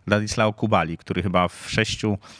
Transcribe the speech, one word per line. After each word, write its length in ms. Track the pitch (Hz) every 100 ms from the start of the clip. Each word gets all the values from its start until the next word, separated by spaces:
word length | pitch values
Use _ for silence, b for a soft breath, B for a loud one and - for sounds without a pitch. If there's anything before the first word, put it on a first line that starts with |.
| -
Ladislao 460 | 104 107 120 107
Kubali, 440 | 104 107 104 80 82
który 260 | - 90
chyba 240 | 92 90 90
w 180 | - -
sześciu 480 | - 110 - 107 101 B B